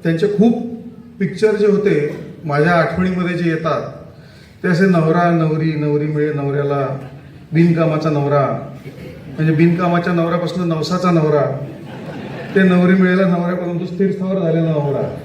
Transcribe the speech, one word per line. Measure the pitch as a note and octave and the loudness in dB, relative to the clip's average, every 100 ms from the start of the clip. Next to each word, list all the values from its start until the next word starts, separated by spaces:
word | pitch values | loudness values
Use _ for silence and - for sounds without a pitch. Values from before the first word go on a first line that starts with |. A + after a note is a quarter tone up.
त्यांचे | E3 E3 G3+ | 0 0 0
खूप | - A3+ - - - - - - - | 2 2 2 -4 -10 -14 -18 -20 -6
पिक्चर | F#3+ - G#3+ G3 | -4 0 0 2
जे | G#3 | 2
होते | F#3+ G3+ D3+ C#3+ - - - D#3+ | 2 2 2 0 -6 -12 -12 -4
माझ्या | C#3+ D#3+ | 2 4
आठवणीमध्ये | F3 D3+ E3 F#3 F3+ F3+ E3 | 4 2 0 -2 0 -2 -2
जे | E3+ | -2
येतात, | D#3 E3 C3 - - - - - - - - | -2 -2 -4 -6 -12 -18 -20 -20 -20 -20 -6
ते | F3+ | 0
असे | E3+ F#3+ | 2 4
नवरा | E3+ D#3+ F3 F3 | 4 4 4 4
नवरी, | E3+ D#3 D#3 D#3+ | 2 2 0 0
नवरी | D3+ D3+ D3 D3+ | 0 0 0 0
मिळे | D3+ D3+ | 0 -2
नवऱ्याला, | C#3+ C#3 C#3+ C#3+ C#3 B2+ C3+ - - - - - | -2 -2 -2 -2 -2 -2 -6 -10 -16 -20 -20 -4
बिनकामाचा | D#3 E3+ D#3+ D#3+ D3+ D#3 | 2 4 4 2 0 0
नवरा, | D3 C#3+ C#3+ C3+ - - - - - - - - | 0 2 2 2 -2 -8 -14 -16 -16 -16 -16 -16
म्हणजे | - D#3 | -2 0
बिनकामाच्या | D3+ E3+ D#3+ C#3 E3+ F#3 | 4 4 4 0 0 0
नवऱ्यापासून | F3 E3 F3 E3+ F#3 F3 | 0 0 0 -2 -2 -2
नवसाचा | D#3+ D3 F3+ F3+ | -2 -2 0 2
नवरा, | E3 D3+ D3 C3 - - - - - - - - - - G3 | 2 4 2 2 -4 -8 -12 -14 -14 -12 -12 -12 -12 -2 2
ते | |
नवरी | F#3 F3+ F3+ | 4 4 4
मिळेला | F#3+ F#3 F#3 F#3 | 4 4 4 2
नवऱ्या, | F3 F3 F3+ | 2 0 -2
परंतु | F3 E3+ F3 | -4 -4 -6
स्थिर | - F#3+ | -2 -2
स्थावर | - F#3 F#3 | -2 -2 -2
झालेला | E3 E3 D#3+ | 0 0 0
नवरा | D3+ C#3+ C3 - - | 0 0 -2 -4 -8